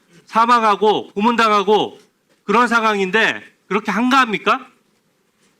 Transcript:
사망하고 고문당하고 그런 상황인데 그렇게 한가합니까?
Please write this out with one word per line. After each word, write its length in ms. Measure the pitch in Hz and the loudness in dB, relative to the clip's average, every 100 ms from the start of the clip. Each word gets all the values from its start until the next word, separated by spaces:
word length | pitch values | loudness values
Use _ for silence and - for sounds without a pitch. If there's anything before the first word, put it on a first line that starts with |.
| _ _ - | _ _ -4
사망하고 840 | 220 233 240 220 202 214 165 104 | 0 2 2 2 2 0 0 -4
고문당하고 920 | 196 226 233 226 208 196 208 113 - _ _ _ _ - | -2 -2 0 0 0 2 0 -2 -10 _ _ _ _ -2
그런 220 | 214 240 | 0 2
상황인데 760 | 233 220 208 185 214 196 107 - _ - | 0 0 -2 -2 0 0 -4 -12 _ -8
그렇게 240 | 190 208 | -6 -4
한가합니까? 720 | 196 254 269 240 185 208 254 - _ _ _ _ _ _ _ _ | -2 0 2 0 -2 -2 -4 -6 _ _ _ _ _ _ _ _